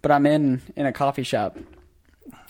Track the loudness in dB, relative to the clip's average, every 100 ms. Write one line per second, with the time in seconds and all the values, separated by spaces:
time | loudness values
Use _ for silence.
0 | 4 4 4 4 2 0 -6 -4 -4 0
1 | -2 -2 -4 -2 -4 -8 -20 -20 -20 _
2 | _ _ -20 -20 -20